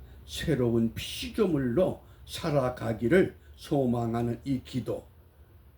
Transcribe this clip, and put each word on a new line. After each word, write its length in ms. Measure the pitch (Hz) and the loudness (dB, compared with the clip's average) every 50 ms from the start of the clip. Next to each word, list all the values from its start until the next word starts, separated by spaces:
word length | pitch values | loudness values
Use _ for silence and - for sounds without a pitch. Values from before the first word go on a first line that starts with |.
| - - - - - | -16 -20 -20 -20 -16
새로운 680 | - - - - 165 139 123 123 117 117 117 113 113 - | -12 -8 -4 -2 0 2 2 2 2 2 2 2 0 -2
피조물로 1080 | - - - - - - 247 - 240 208 185 156 139 131 123 117 170 185 - - - - - - - - | -4 -8 -8 -8 -8 -8 -4 -2 0 2 2 2 2 0 2 2 2 2 2 0 -4 -10 -20 -20 -20 -18
살아가기를 1120 | - - - - 165 143 139 127 127 - - 117 113 110 104 120 117 175 190 175 - - - - - - | -14 -10 -6 -4 0 2 2 2 0 -2 -2 -2 -4 -2 0 2 4 6 6 6 4 0 -8 -20 -20 -20
소망하는 840 | - - - 151 143 131 120 120 117 117 113 117 120 117 120 117 - - | -14 -6 0 2 2 2 2 2 0 0 0 0 0 0 -2 -2 -4 -4
이 180 | 139 135 123 - | -2 -4 -4 -4
기도, 420 | - - 123 104 - - - - - - - - - - - - - - - - - - | -4 -4 -4 -4 -4 -4 -6 -8 -12 -20 -20 -20 -20 -20 -20 -20 -20 -20 -20 -20 -20 -12